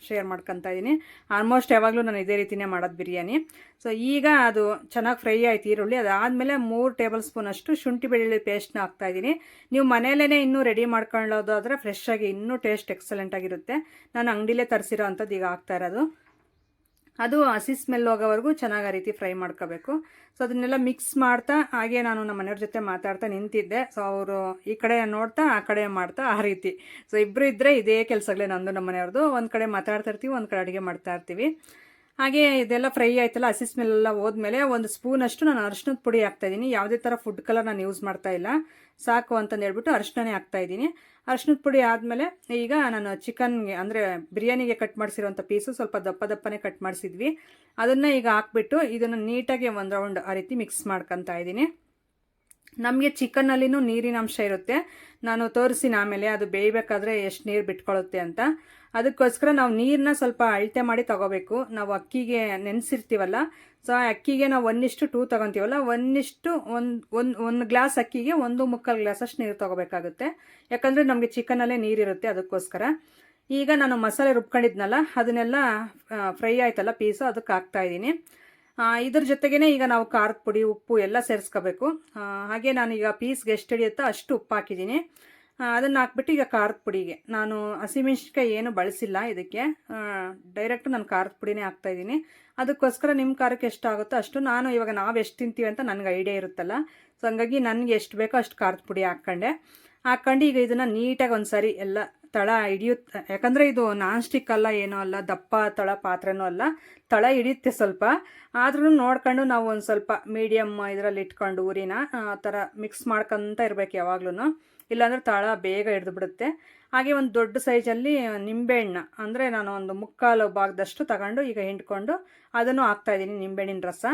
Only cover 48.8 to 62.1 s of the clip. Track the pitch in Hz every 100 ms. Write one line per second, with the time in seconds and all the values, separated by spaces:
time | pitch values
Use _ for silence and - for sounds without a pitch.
48.8 | 262 226 233 226 214 247 247 254 247 208
49.8 | 190 196 202 185 190 190 185 247 208 -
50.8 | 202 185 - 180 180 175 175 214 320 -
51.8 | _ _ _ _ _ _ _ _ _ -
52.8 | 240 262 285 285 247 269 269 262 262 277
53.8 | 240 233 240 233 220 - 208 185 208 294
54.8 | - - - _ 233 226 226 240 254 247
55.8 | 254 214 208 202 214 208 196 196 214 226
56.8 | 220 208 214 214 196 190 214 208 196 185
57.8 | - 190 185 185 170 165 277 320 - -
58.8 | _ 233 262 262 247 - 294 285 247 220
59.8 | 262 294 285 285 247 240 226 202 214 247
60.8 | 240 233 240 196 196 190 185 233 226 214
61.8 | 202 190 -